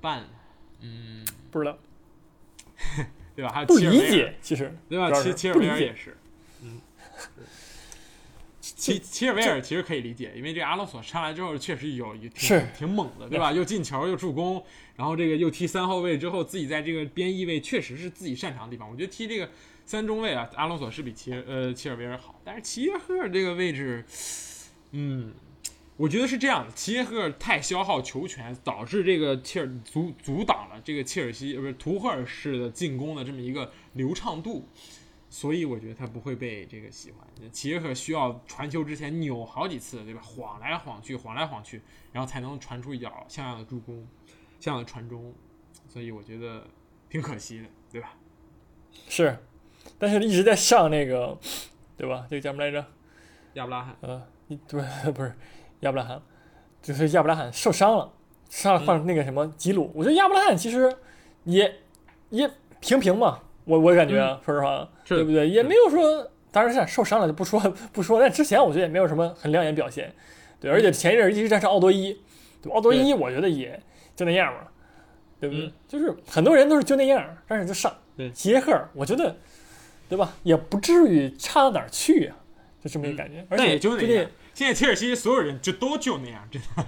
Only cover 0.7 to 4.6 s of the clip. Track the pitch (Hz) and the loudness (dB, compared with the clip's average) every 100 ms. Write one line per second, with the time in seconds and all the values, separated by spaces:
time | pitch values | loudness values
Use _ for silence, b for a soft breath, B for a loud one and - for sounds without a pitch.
0.7 | - 117 117 113 110 110 - - 160 147 | -20 -18 -16 -18 -12 -12 -12 -10 -6 -6
1.7 | 147 _ - _ _ _ _ - - - | -8 _ -20 _ _ _ _ -20 -20 -20
2.7 | - - 143 - - - - 127 127 143 | -6 -4 -4 -8 -12 -18 -10 -8 -2 6
3.7 | 320 165 247 392 185 113 - - 139 | 8 8 6 6 4 2 -4 -6 -4